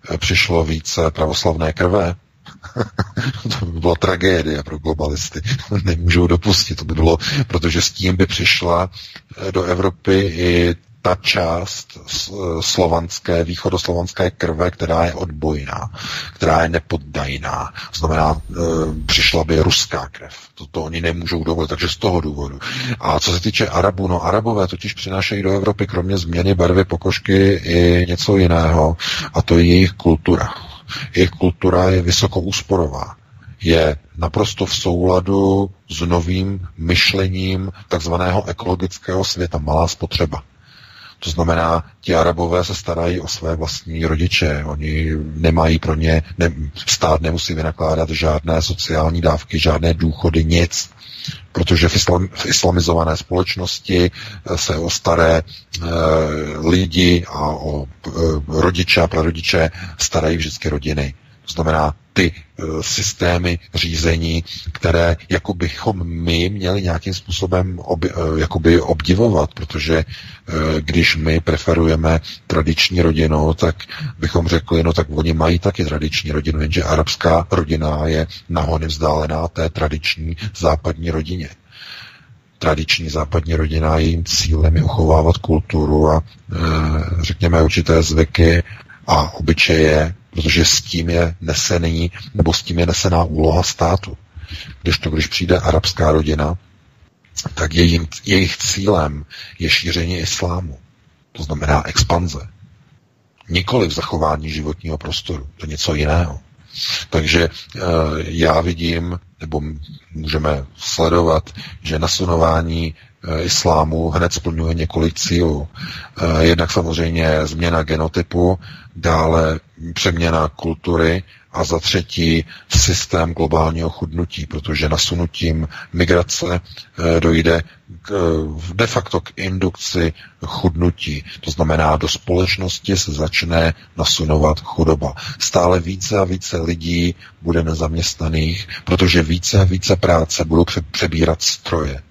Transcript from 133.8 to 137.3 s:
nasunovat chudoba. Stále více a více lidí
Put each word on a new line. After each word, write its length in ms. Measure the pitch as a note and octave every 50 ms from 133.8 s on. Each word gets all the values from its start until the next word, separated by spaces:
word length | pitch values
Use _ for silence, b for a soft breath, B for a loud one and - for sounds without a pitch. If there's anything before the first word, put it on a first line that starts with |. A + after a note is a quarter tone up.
| B B _
nasunovat 640 | - - - - - D#2 D#2 D#2 D2+ D2+ D2+ D2+ -
chudoba. 540 | - - - - D#2+ D#2 D#2 D2 - C2+ C2 B B B B B
Stále 420 | - - - F#2 F2 F2 F#2 F2+
více 380 | E2 E2+ G2 F#2 F#2+ - G#2+ G2+
a 60 | F#2+
více 360 | F2+ F#2+ F#2 - - - F2
lidí 540 | E2 E2+ E2+ E2 D#2+ E2+ F2 E2+ F2 F2+ F2 B B B